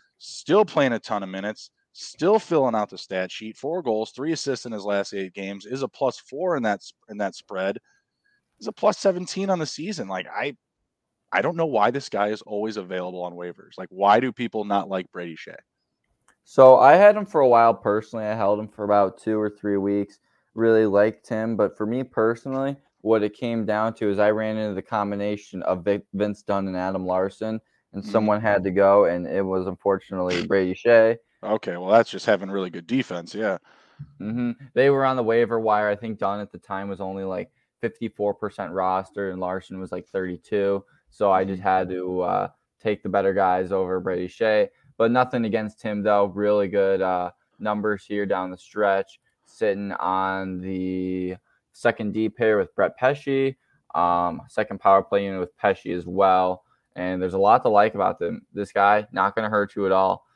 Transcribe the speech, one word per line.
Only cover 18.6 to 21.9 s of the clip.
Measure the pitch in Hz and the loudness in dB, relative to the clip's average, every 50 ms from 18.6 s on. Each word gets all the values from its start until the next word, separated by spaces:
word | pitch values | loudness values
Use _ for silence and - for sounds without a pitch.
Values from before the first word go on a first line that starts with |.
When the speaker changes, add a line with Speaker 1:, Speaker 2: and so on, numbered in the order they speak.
| 110 107 | -4 -10
Speaker 2:
for | - - 104 | -10 -8 0
about | 104 104 101 98 92 - - | 2 4 4 4 2 0 -6
two | - 110 110 107 | -4 -2 -2 0
or | 107 104 | -2 -4
three | 104 - - 104 101 | -6 -6 -4 -2 -2
weeks. | 98 95 101 101 101 101 - - _ _ _ _ _ _ _ _ | 0 0 0 0 -2 -2 -6 -10 _ _ _ _ _ _ _ _
Really | 110 113 113 113 110 110 | 0 2 4 4 4 4
liked | 104 98 101 107 113 110 - _ - | 4 4 4 4 2 0 -6 _ -8
him, | 117 110 110 117 113 | -6 -4 -4 -4 0
but | 101 104 95 - | 0 0 0 -2
for | - 107 | -4 -6
me | 107 | -4